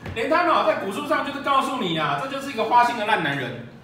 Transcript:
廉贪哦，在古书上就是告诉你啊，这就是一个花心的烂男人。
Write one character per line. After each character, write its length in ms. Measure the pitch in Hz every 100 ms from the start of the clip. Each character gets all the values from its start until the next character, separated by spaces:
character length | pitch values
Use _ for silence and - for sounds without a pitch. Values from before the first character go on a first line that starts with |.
| -
廉 140 | 226 269
贪 180 | 330 339
哦， 180 | 302 311
在 180 | 302
古 80 | 196
书 160 | 294 294
上 160 | 285 262
就 60 |
是 80 | 269
告 220 | 247 277
诉 160 | 269 254
你 180 | 185 160
啊， 240 | 151 139
这 60 | 269
就 100 | 269
是 120 | 269
一 20 |
个 120 | 220
花 200 | 220 240
心 140 | 233 233
的 80 | 208
烂 160 | 208
男 160 | 151 139
人。 280 | 127 - - -